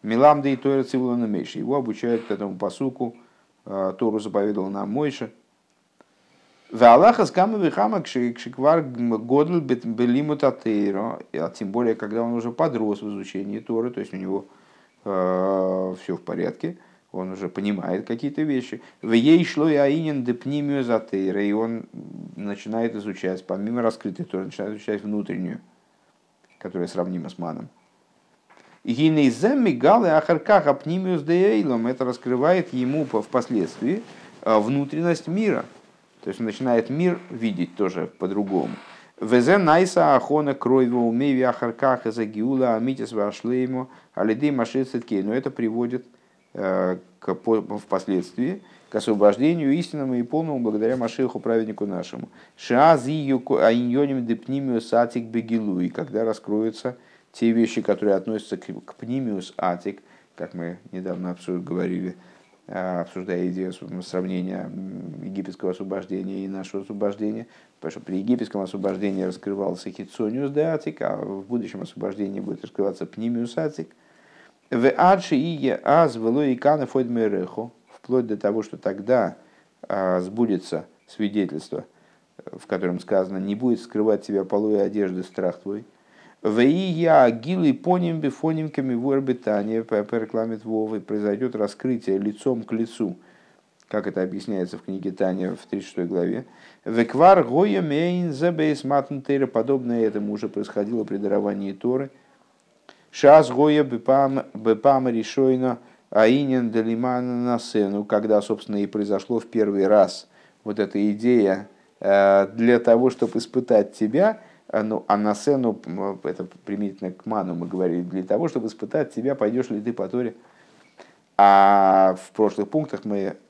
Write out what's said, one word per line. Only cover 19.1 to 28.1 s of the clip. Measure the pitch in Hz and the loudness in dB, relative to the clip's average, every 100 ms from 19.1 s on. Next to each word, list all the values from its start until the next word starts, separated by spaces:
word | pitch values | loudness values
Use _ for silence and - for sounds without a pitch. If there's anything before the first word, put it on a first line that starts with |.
ей | 117 135 165 | 4 6 6
шло | 175 - 160 | 4 0 2
и | |
аинен | 147 139 151 160 143 | 4 2 2 -2 -4
де | 123 | -4
пнимио | 120 131 147 143 139 | -4 -4 -4 -2 -2
затейра», | 120 113 - 98 95 98 | 0 -2 -2 -2 -2 0
и | 104 | 0
он | 104 113 117 - - - - - - | 0 -2 -6 -10 -16 -16 -16 -16 -10
начинает | 101 101 107 110 117 | -10 -8 -6 -4 -2
изучать, | 113 104 92 95 92 - | -4 -10 -6 -6 -6 -6
помимо | 95 104 120 | -6 -4 -2
раскрытой | 113 113 104 92 | -2 -2 -10 -8
Торы, | - 95 95 | -8 -8 -8
начинает | - 101 107 | -8 -10 -8
изучать | 107 104 | -6 -6
внутреннюю, | 104 104 101 95 90 - _ _ _ _ _ _ _ _ _ _ | -4 -6 -6 -6 -6 -10 _ _ _ _ _ _ _ _ _ _
которая | 90 92 87 | -10 -6 -6
сравнима | 92 90 90 90 | -4 -4 -6 -8
с | - | -10
маном. | 85 80 - _ _ _ _ | -10 -8 -14 _ _ _ _